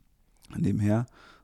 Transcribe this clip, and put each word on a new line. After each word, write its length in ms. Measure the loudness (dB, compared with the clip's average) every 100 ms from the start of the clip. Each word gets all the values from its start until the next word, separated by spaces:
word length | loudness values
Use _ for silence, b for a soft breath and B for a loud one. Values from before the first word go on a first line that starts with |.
| _ _ _ _ -12
nebenher 520 | -4 -2 0 2 0 -2 b b b